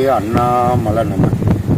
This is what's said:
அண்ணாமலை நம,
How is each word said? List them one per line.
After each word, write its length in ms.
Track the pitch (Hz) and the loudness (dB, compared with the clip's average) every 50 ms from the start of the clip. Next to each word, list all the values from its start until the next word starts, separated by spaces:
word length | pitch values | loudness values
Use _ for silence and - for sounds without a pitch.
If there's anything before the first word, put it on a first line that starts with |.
| 131 135 127 | 2 2 2
அண்ணாமலை 880 | 110 98 107 117 120 120 123 123 123 123 123 123 117 113 107 107 113 110 107 | 0 0 -2 -2 0 0 2 0 2 2 0 0 0 0 0 -2 -2 -2 -2
நம, 180 | - - - - - - - - - - - - - | 0 0 0 0 0 0 0 -2 0 -2 0 -2 -2